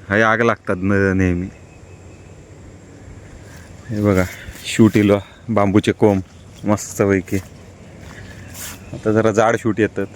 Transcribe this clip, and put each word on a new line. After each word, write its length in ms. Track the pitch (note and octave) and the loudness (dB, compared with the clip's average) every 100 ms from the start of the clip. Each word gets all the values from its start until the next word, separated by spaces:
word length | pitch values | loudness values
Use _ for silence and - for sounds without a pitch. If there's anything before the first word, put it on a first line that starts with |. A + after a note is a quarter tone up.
| F#2+ | -2
हे 120 | G2+ | 0
आग 200 | A2+ A2+ | 2 2
लागतात 340 | A#2 G#2+ - F#2 | 0 -2 -4 -4
न-, 400 | F#2+ G2 G2 F#2+ | 0 0 2 2
नेहमी. 300 | F#2 F2 F#2+ - - - - - - - - - - - - - - - - - - - - - - - - | 0 0 -6 -12 -20 -20 -20 -20 -20 -20 -20 -20 -20 -20 -20 -20 -20 -20 -20 -20 -20 -20 -20 -20 -20 -18 -8
हे 120 | G#2 | 0
बघा, 220 | G#2 F#2 F#2 - - - - | 2 2 0 -4 -18 -16 -6
शूट 320 | - A2 G#2+ | 4 4 6
इलो 220 | G#2 G2+ - - - | 4 2 -2 -16 -4
बांबूचे 420 | G#2 G2+ G2+ G#2+ | 0 2 2 2
कोंब 300 | F#2+ G#2+ G2 F2+ - - - G2+ | 2 2 2 -4 -14 -20 -10 -4
मस्तपैकी. 720 | G#2 - - G2+ F#2+ F2+ G2 - - - - - - - - - - - - - - - | -2 -4 -2 0 0 -2 -8 -8 -20 -20 -20 -20 -20 -20 -20 -20 -20 -20 -18 -16 -16 -16
आता 180 | - G#2+ | -8 -2
जरा 200 | G#2+ A2 | 0 2
जाड 240 | G#2 A2 A#2 | 2 2 0
शूट 200 | A2+ G#2 | -2 -2
येतात 280 | G2+ - G2 | -2 -2 -10